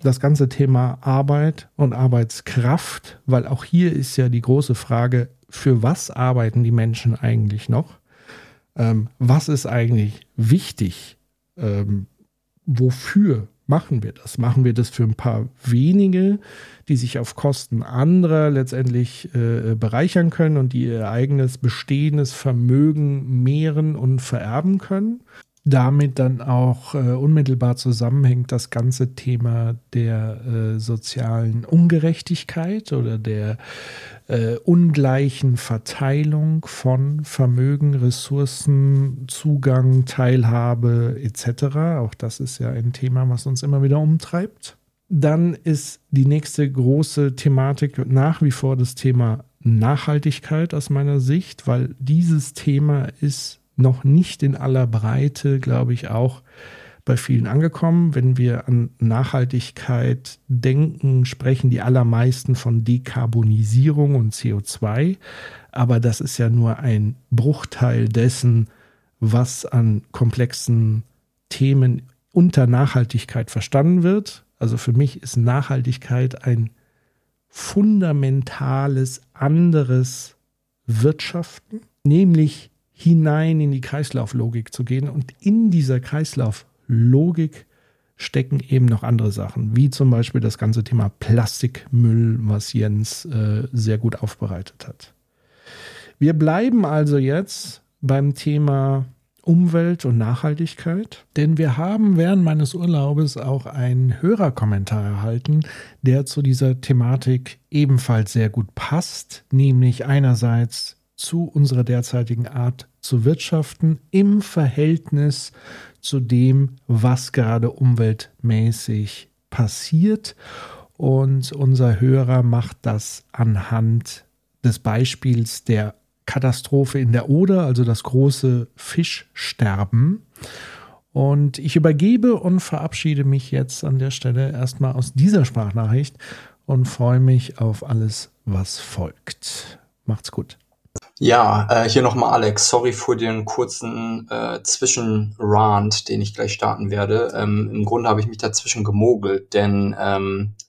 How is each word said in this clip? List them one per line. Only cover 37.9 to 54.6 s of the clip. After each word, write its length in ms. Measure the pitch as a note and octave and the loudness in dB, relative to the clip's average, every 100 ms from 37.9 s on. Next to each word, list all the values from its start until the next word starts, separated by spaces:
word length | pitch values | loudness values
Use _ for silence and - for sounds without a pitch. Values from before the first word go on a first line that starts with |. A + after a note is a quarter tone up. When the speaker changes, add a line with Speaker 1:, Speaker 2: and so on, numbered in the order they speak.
Speaker 1:
Ressourcen, 1300 | C#3 B2 B2+ - C#3 C#3 - D3 C3+ C#3 C#3 C3+ B2+ C3 | 2 0 0 -4 -2 -2 -2 0 4 4 4 0 -4 -12
Zugang, 800 | - D#3 C#3+ C3+ B2+ C3 C3 B2+ | -6 -2 0 2 4 4 4 2
Teilhabe 1120 | - B2 B2+ A2+ A#2+ A#2+ A#2+ A#2+ A#2 A#2 B2 | 0 2 4 2 2 0 0 2 2 0 -2
et 140 | A2 - | -6 -6
cetera. 600 | B2 A#2+ C#3 D3 E3 D#3 | -6 -4 -2 -2 -2 -2
Auch 160 | A2+ | -4
das 260 | - A#2 - | -6 -10 -8
ist 200 | C3 - | -10 -6
ja 100 | A#2 | -6
ein 240 | B2 A#2+ | -4 -4
Thema, 340 | B2+ B2+ B2+ B2+ | -4 -2 0 0
was 160 | B2 | -2
uns 180 | C3+ B2 | -2 -4
immer 200 | C#3+ C#3 | 0 2
wieder 160 | C3+ D3 | 2 2
umtreibt. 800 | D#3 D#3+ - E3+ G#3+ - - - _ _ _ | 2 0 0 -6 -6 -10 -20 -20 _ _ _
Dann 420 | E3 D3 D#3+ E3+ | 0 2 2 2
ist 480 | D#3 E3 D3+ - - _ | 0 -2 -2 -4 -16 _
die 140 | C#3 | 2
nächste 460 | C3+ D3+ D3 - C#3+ | 4 2 -2 -2 -2
große 680 | C3 B2+ C#3+ D#3 - C#3+ B2+ | 0 2 2 0 0 -2 0
Thematik 720 | D3 C3+ C3+ C#3+ C#3+ - A#2+ | 0 2 0 -2 -4 -4 0
nach 300 | C3 D3 E3 | 2 2 2
wie 120 | D3+ | 0
vor 240 | B2 C3+ C3 | 0 -2 -2
das 180 | B2 | -2
Thema 500 | - C3+ B2 A#2 A2+ - _ | -2 0 2 0 -2 -8 _
Nachhaltigkeit 1120 | A#2 A2+ A2+ C#3+ - D3 D3+ - - D#3 E3+ | 0 2 2 0 0 0 -2 -4 -4 -4 -2
aus 160 | D3+ C3 | -4 -2
meiner 320 | C#3 C#3+ C#3+ | -2 0 0
Sicht, 460 | B2+ E3 - - - | 2 0 -2 -8 -2
weil 280 | B2 B2+ B2+ | -2 -2 -6
dieses 560 | C3 D#3+ E3+ D#3 C3 | 0 2 2 0 -2
Thema 540 | - - C#3+ D3 C#3+ C3+ - | -6 -2 0 2 0 -4 -4
ist 400 | D3 C3+ - - _ - | -4 -4 -10 -16 _ 2
noch 220 | C3 B2+ | 2 4
nicht 400 | C3+ D#3 F3+ - | 4 4 2 -2
in 140 | C#3 | -2
aller 320 | C3+ | -2